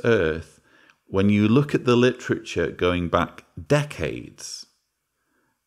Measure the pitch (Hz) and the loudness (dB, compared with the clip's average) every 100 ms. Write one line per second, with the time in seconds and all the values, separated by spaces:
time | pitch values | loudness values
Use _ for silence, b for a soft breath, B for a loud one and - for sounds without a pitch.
0 | 120 110 80 78 - _ _ b b b | 0 2 0 -2 -8 _ _ b b b
1 | _ 95 101 104 107 123 147 135 127 120 | _ 0 2 4 4 4 2 0 2 4
2 | 123 123 - 113 - 92 80 - 87 90 | 4 0 -4 -6 -6 -4 -4 0 0 0
3 | 85 87 - - - - 85 147 147 - | 0 0 0 -6 -20 -14 -2 -2 -2 -6
4 | 76 58 - - - - - _ _ _ | -8 -8 -12 -18 -18 -18 -20 _ _ _
5 | _ _ _ _ _ _ | _ _ _ _ _ _